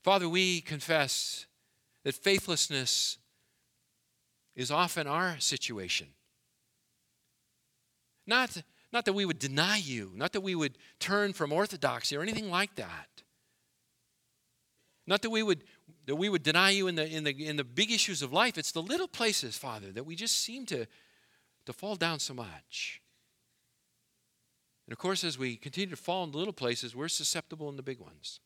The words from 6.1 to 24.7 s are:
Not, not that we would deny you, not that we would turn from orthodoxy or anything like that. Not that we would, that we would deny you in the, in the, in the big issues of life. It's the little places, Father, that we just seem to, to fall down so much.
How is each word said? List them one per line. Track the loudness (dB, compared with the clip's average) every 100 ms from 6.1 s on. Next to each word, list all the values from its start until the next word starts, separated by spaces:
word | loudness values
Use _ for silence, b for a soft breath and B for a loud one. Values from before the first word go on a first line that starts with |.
| _ _ _ _ _ _ _ _ _ _ _ _ _ _ _ _ _ _ _ _ _ 2
Not, | 2 2 -4 -14 b b
not | 0
that | 2
we | 2 2
would | 0
deny | 0 2 4 2
you, | 0 -4 -6 -2
not | -2
that | 0
we | -2 0
would | 0 -2 B B
turn | 0 2 2
from | 0 0
orthodoxy | 2 0 0 0 0 -2 -2
or |
anything | -2 -4 -2
like | 0 0 -2
that. | -10 -10 -14 -20 _ _ _ _ _ _ _ _ _ _ _ _ _ _ _ _ _ _ 2
Not | 2
that | 4
we | 2
would, | 4 2 0 b b -18 -4
that | 0
we | 2
would | 2
deny | 4 6 8
you | 6 2
in | 2
the, | 0
in | 0 -2
the, | -2 -2
in | -2
the | -2
big | 2 2
issues | 4 0 0
of | 0
life. | 4 4 2
It's | -4
the | -4
little | -2 -4 -4
places, | 0 0 2 -2 -8
Father, | -8 -8 -8
that | -10 -10
we | -6
just | -2 0
seem | -2 -8 -8
to, | -6 -6 b b b b b b b -16
to |
fall | -12 -8 -2
down | -2 -2
so | -4
much. | -6 -10 -12 _ -10 -8 -10 _ _ _ _ _ _ _ _ _ _ _ _ _ _ _ _ _